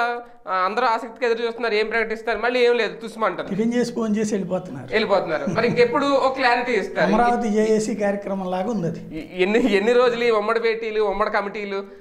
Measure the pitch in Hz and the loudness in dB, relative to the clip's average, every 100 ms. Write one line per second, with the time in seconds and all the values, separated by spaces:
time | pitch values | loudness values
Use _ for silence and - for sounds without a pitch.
0 | 240 240 240 - - 185 185 214 247 226 | 0 -4 -10 -14 -4 0 0 0 0 0
1 | 240 226 240 233 233 233 233 214 220 226 | -4 -4 -2 0 -2 -4 -2 0 0 -2
2 | 214 220 240 214 233 254 240 240 208 - | -2 -4 -4 -2 0 2 4 4 0 -4
3 | 220 220 208 160 143 196 233 240 233 - | -12 -2 -2 -2 -4 0 0 2 0 -2
4 | 220 208 208 202 180 185 - - - 220 | -2 0 0 -2 -2 -4 -6 -12 -4 -2
5 | 214 190 - 151 143 175 233 - 240 294 | 2 2 2 -2 -2 0 2 4 2 2
6 | 277 269 262 269 254 247 247 226 185 - | 2 2 2 2 2 2 0 -2 -2 0
7 | 180 214 240 240 226 208 214 220 214 202 | 2 4 2 2 0 2 2 2 0 -2
8 | 202 202 190 190 185 185 202 220 165 - | -2 -2 -4 -6 -4 -2 -2 -2 -4 -6
9 | - 156 - 180 185 220 247 202 208 247 | -10 -12 -6 0 2 4 4 2 4 4
10 | 247 233 240 220 208 226 226 220 226 214 | 4 2 2 2 2 0 0 -2 -2 0
11 | 208 196 214 214 202 214 202 196 196 - | 0 2 0 0 -2 -6 -6 -6 -8 -14